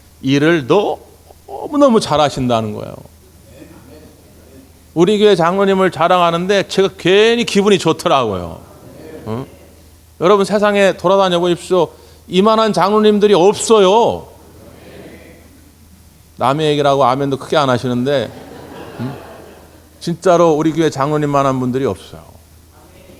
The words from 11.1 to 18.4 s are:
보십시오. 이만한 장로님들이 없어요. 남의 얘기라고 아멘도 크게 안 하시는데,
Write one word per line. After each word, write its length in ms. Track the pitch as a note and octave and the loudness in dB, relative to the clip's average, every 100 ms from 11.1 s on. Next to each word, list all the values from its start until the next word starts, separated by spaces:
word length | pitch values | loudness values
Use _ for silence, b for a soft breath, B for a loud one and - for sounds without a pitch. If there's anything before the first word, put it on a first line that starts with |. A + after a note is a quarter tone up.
| G3 F#3+ F3 | 2 2 0
보십시오. 500 | F3 E3+ - F3+ D#3+ B B B B | -2 -4 -2 -2 -2 B B B B
이만한 440 | F#3 G#3 A3 A3 | 0 2 2 0
장로님들이 640 | F#3 F#3 G#3+ G#3+ G#3 G#3 | 0 0 2 2 4 4
없어요. 920 | F#3+ F#3 G#3 - A3 F#3 G#3+ G3+ F2 - - - - - - - - - - - - - - - _ - - - - - - | 4 2 2 2 4 4 4 0 -2 -10 -20 -20 -20 -20 -20 -20 -20 -20 -20 -20 -20 -20 -20 -20 _ -20 -20 -20 -20 -20 -4
남의 320 | A#2+ D3 D#3 | -2 0 0
얘기라고 360 | D3 C#3+ C#3 | 0 0 2
아멘도 320 | B2 C3 C#3 C3+ | 2 0 -2 -6
크게 200 | - E3 | -2 0
안 120 | C3+ | 0
하시는데, 640 | B2 B2+ B2 B2+ C#3 G#2+ - | 0 -2 -4 -2 -2 -4 -10